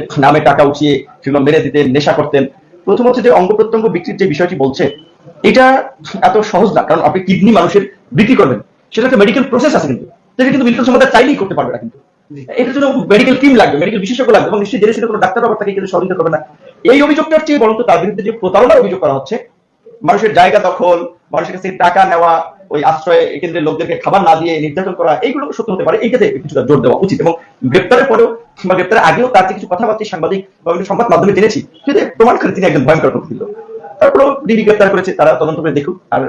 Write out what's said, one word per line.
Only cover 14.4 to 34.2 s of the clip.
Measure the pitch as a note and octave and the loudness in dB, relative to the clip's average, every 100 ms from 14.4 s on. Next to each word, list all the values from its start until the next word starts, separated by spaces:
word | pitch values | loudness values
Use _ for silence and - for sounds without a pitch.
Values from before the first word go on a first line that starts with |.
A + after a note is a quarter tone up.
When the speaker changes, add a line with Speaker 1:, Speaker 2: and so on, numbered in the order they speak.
| D#3 | 2
Speaker 1:
এবং | A3 | -4
নিশ্চয়ই | - A#3+ | -4 0
জেনে | G#3+ | 0
শুনে | A3+ A3+ | 0 -2
কোনো | G#3+ | -2
ডাক্তার | - A#3 | -2 0
ব্যাপার | A3+ G#3+ | -2 -2
তাকে | G3+ | -4
কিন্তু | G3 F#3+ | -6 -4
সহযোগিতা | F3 F#3 F3 | -4 -2 -2
করবে | D#3+ | -2
না। | D#3 - - - - - | -4 -8 -20 -20 -4 2
এই | C#4 | 2
অভিযোগটার | D4 D4+ D4+ D#4 D#4 | 2 0 0 -2 0
চেয়ে | C#4+ | 0
বরং | A3 A3 A#3 | 0 0 0
তার | E3+ | 0
বিরুদ্ধে | F#3+ G3 | 0 -4
যে | G#3 | -6
প্রতারণার | A3 F#3 G3 B3+ D4+ | -4 0 2 4 4
অভিযোগ | G3 F#3 | 2 0
করা | D3 | -2
হচ্ছে, | C3+ - A3+ - _ _ _ - - | -2 -6 -10 -10 _ _ _ -20 -6
মানুষের | D#3 G3 G#3+ | -2 0 2
জায়গা | E3+ F3+ G#3+ | 4 4 4
দখল, | F#3 F3 F3+ E3+ - - _ | 0 -2 0 0 -2 -14 _
মানুষের | E3 F3 | -6 -6
কাছ | F#3 | -8
থেকে | F#3+ - | -8 0
টাকা | F3 F#3+ F#3 | 0 2 2
নেওয়া, | E3+ E3+ E3 - - - | 2 2 0 -2 -12 -8
ওই | D3 | -2
আশ্রয় | C#3+ - F3+ E3+ D#3+ D3 | -2 -2 2 2 2 -4
কেন্দ্রের | E3+ E3 | -6 -4
লোকদেরকে | D3+ D#3 E3+ D#3+ | -4 -4 -4 -6
খাবার | - F#3 | -2 2
না | E3+ D#3+ | 2 2
দিয়ে | E3+ D#3 | 0 -4
নির্যাতন | D3+ D3 F#3+ | -4 -4 -6
করা, | F3+ E3 D3 | -2 -2 0
এইগুলো | C#4 C#4+ D3+ | -2 -4 -6
সত্য | - G#3 | -8 -6
হতে | F#3 | -4
পারে, | D#3+ - | -2 0
এই | A#3 | 0
ক্ষেত্রে | B3 E3 C3 | 0 0 -2
কিছুটা | - C3 | -6 -2
জোর | B2 C#3+ | 2 2
দেওয়া | B2 - | 2 0
উচিত। | F#3+ D3 | 0 -2
এবং | D#3+ E3 - - C3 | -2 -4 -8 -6 -2
গ্রেপ্তারের | - - - C#4 | 0 2 2 2
পরেও | - A#3 A3+ - - | 2 0 -2 -16 -8
কিংবা | F#3 F#3 | -4 -2
গ্রেপ্তারের | F3+ A3+ | 0 2
আগেও | - F#3 B3+ | 2 2 2
তার | G#3+ F#3 | 2 2
যে | |
কিছু | G3 - | -2 -6
কথাবার্তা | F3+ A#3 G#3+ G#3+ | -4 -2 -4 -6
সাংবাদিক | E3+ E3 F#3+ - _ | -6 -4 -4 -8 _
বা | E3+ | -6
বিভিন্ন | F3+ F#3+ | -4 -2
সংবাদ | G3 A#3 | -2 0
মাধ্যমে | E3+ G3 | 2 2
জেনেছি, | D#3 A3 C#3+ - _ - | 2 0 -2 -10 _ -2
সেটা | E4+ - - | -2 0 2
প্রমাণ | A#3 - | 2 2
করে | D4+ | -2
তিনি | F#3+ F3+ | -2 0
একজন | D3+ B2+ | 2 2
ভয়ঙ্কর | D#3+ - | 2 0
প্রকৃতির | A#2+ - - | -4 -8 -10
লোক। | G#4 A4 - - G#4 - | -10 -12 -16 -16 -10 0
তারপরেও | C#5 C#4 | 2 4